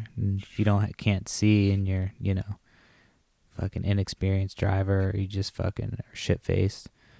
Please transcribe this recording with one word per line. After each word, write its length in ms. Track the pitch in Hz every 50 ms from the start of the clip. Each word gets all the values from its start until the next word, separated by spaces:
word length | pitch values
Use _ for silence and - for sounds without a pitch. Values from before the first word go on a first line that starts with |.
| 110 - -
And 260 | 117 101 101 98 98 -
if 160 | - - -
you 60 | 107
don't, 320 | 104 101 101 104 - -
can't 320 | - - 107 101 92 - -
see, 420 | - - 104 107 107 104 98 98 98
and 140 | 98 98
you're, 260 | 95 95 92 92 95 - -
you 160 | - 98 95
know, 220 | 92 95 104 101 _ _ _ _ _ _ _ _ _ _ _ _ _ _ _ _ _ _ _ -
fucking 280 | - - 95 - - 82
inexperienced 720 | 98 101 101 95 - - - 95 95 98 95 98 95 - -
driver, 520 | 98 98 95 98 98 98 98 95 95 95
or 60 | 98
you 120 | 98 98 95
just 260 | 101 98 95 - -
fucking 440 | - 90 95 - - 104 101 - -
are 140 | - - -
shit-faced, 720 | - - - - - - - 90 95 95 98 - - - - _ _ _ _ - -